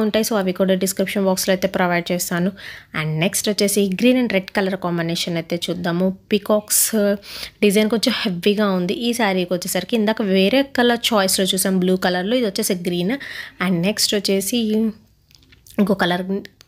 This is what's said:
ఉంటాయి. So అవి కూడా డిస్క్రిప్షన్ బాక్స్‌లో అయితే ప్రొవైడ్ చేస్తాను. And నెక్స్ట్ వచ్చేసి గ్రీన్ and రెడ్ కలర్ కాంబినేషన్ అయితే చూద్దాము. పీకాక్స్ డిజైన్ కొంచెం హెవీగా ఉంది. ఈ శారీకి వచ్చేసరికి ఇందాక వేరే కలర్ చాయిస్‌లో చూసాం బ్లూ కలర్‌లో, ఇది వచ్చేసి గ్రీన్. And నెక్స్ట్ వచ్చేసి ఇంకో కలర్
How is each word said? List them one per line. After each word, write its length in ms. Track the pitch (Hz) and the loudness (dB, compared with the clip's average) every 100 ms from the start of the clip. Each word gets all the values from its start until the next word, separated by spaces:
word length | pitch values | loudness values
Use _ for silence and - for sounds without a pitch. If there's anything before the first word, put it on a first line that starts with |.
ఉంటాయి. 220 | 214 220 220 | 2 0 0
So 40 | 214 | 0
అవి 120 | 190 180 | 0 0
కూడా 140 | 190 190 | 2 2
డిస్క్రిప్షన్ 400 | 190 - 190 208 190 | 0 -2 -2 0 0
బాక్స్‌లో 240 | 185 - | 0 0
అయితే 140 | 185 190 - | 0 0 0
ప్రొవైడ్ 300 | 180 175 170 | 0 0 -2
చేస్తాను. 380 | 175 - 175 185 190 - - - 156 | -4 -2 0 -2 -4 -16 -18 -10 -6
And 100 | 156 156 | -4 0
నెక్స్ట్ 240 | 180 - 220 | 0 0 -2
వచ్చేసి 300 | 202 202 208 202 185 | 0 0 2 0 2
గ్రీన్ 200 | 240 254 | 4 4
and 100 | 233 190 | 2 -2
రెడ్ 160 | 190 - | -2 -2
కలర్ 200 | 190 190 175 | -2 -2 -2
కాంబినేషన్ 500 | 170 165 170 - 165 | -2 -2 -2 -2 -4
అయితే 160 | 165 175 - | -4 -6 -4
చూద్దాము. 420 | 175 175 170 190 190 _ | -4 -2 0 0 -2 _
పీకాక్స్ 520 | 208 - 214 208 - - 220 202 202 - - - _ | -2 2 0 2 -2 0 2 2 0 -6 -14 -14 _
డిజైన్ 260 | 214 196 214 | 4 4 2
కొంచెం 200 | 226 - - | 2 0 0
హెవీగా 440 | 208 175 208 208 208 185 | -4 0 0 2 2 0
ఉంది. 180 | 180 214 233 | 0 -2 -2
ఈ 20 | 240 | 0
శారీకి 320 | 208 185 175 180 | 0 0 -2 -4
వచ్చేసరికి 400 | 185 185 185 233 | -2 -4 -2 0
ఇందాక 200 | 208 220 208 190 | 0 0 2 4
వేరే 260 | 190 262 277 - | 4 2 0 2
కలర్ 220 | 240 233 - | 2 2 2
చాయిస్‌లో 360 | 220 190 202 190 | 2 2 0 0
చూసాం 240 | 190 196 190 | 0 0 2
బ్లూ 120 | 185 185 185 | 2 2 2
కలర్‌లో, 280 | 180 185 254 | 0 0 0
ఇది 60 | 220 | 0
వచ్చేసి 240 | 190 - 185 180 | -2 -2 -2 -2
గ్రీన్. 280 | 175 180 277 - - - - 180 | -2 -2 -2 -6 -14 -16 -4 0
And 100 | 175 185 | 0 0
నెక్స్ట్ 260 | 214 - 208 | 0 0 0
వచ్చేసి 400 | 196 196 196 240 214 214 220 - _ _ _ _ _ - - - | 0 0 0 -2 0 0 0 -4 _ _ _ _ _ -20 -10 0
ఇంకో 140 | 202 196 | 0 2
కలర్ 220 | 180 180 185 196 - _ | 0 0 -2 -6 -8 _